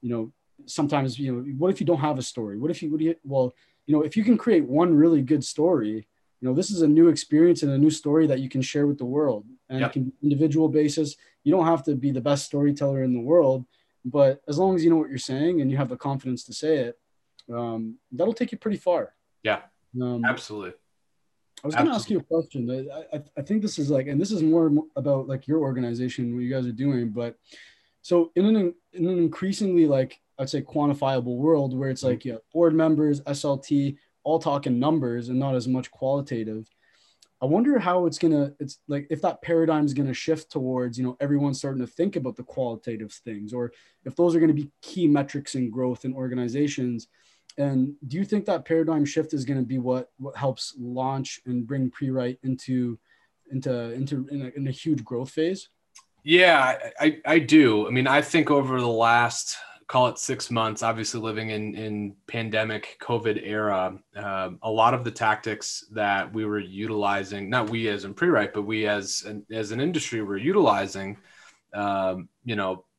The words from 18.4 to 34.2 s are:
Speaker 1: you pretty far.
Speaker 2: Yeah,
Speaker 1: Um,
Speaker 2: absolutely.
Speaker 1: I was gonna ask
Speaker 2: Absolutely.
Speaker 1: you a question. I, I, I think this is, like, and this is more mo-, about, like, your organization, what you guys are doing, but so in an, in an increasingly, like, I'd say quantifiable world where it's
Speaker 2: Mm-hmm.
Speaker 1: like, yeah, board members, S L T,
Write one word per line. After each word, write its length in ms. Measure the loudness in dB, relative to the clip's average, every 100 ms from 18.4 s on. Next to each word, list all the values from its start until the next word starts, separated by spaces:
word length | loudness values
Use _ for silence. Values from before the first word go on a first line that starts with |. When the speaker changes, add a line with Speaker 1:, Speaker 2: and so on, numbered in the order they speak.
| -4
Speaker 1:
you 60 | -4
pretty 200 | -6 -4
far. 360 | 0 -2 -2 _ _ _
Speaker 2:
Yeah, 180 | -2 -2 -4 _ _ -6
Speaker 1:
Um, 240 | -4 -2 -2
Speaker 2:
absolutely. 480 | -2 -6 -10 -12 -14 _ _ _ _ _ _ _ -10
Speaker 1:
I 40 | -4
was 80 | 0
gonna 160 | 2
ask 180 | 0 -2
Speaker 2:
Absolutely. 20 |
Speaker 1:
you 60 | -2
a 220 | 0 -2
question. 480 | -2 -6 -6 -6 -8
I, 260 | -12 -10 -12
I, 60 | -12 -12
I 40 |
think 180 | -2 -2
this 160 | -2 -4
is, 140 | 0
like, 160 | 0 0
and 120 | -2
this 120 | 0
is 100 | 2
more 300 | 4 4 4
mo-, 160 | 4 0 -6
about, 320 | 0 0 0
like, 200 | -8 -2
your 120 | 0
organization, 720 | 0 -2 -2 -2 -4 -4 -4
what 100 | -4
you 60 | -4
guys 160 | -2 -4
are 60 |
doing, 380 | -2 0 0 -2
but 280 | -4 -6 -8 _ -20 -20 _ _ _
so 300 | 0 2 2 2
in 100 | 4
an, 260 | 4 2 -4 _
in 140 | -4 0
an 120 | 2
increasingly, 680 | 0 0 -4 -2 0 4 4
like, 340 | 4 0 -4 _ -10
I'd 100 | -6
say 140 | -4
quantifiable 760 | -4 0 0 2 0 0 -2 -2
world 400 | 2 2 2 -2
where 140 | -4
it's 100 | -2
Speaker 2:
Mm-hmm. 80 | -2
Speaker 1:
like, 160 | -2 -4
yeah, 120 | -10 _
board 220 | 2 4
members, 480 | 6 4 4 2 0 -2
S 180 | -6 -2
L 140 | -2
T, 400 | 0 0 0 -4 _ _